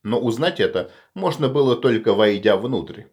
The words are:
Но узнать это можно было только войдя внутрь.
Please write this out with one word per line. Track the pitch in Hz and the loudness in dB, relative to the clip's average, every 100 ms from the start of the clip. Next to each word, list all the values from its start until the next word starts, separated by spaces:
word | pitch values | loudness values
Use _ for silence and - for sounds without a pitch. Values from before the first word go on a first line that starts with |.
Но | 104 120 | -2 -2
узнать | 120 113 170 180 | -2 0 -2 0
это | 98 92 90 - _ | 0 0 -6 -14 _
можно | 190 185 156 135 | -6 -4 -2 -2
было | 139 135 117 | 2 2 2
только | 127 110 110 | 0 0 0
войдя | 101 107 101 98 95 | 2 2 4 2 2
внутрь. | - 113 107 104 - | 0 -6 -8 -16 -20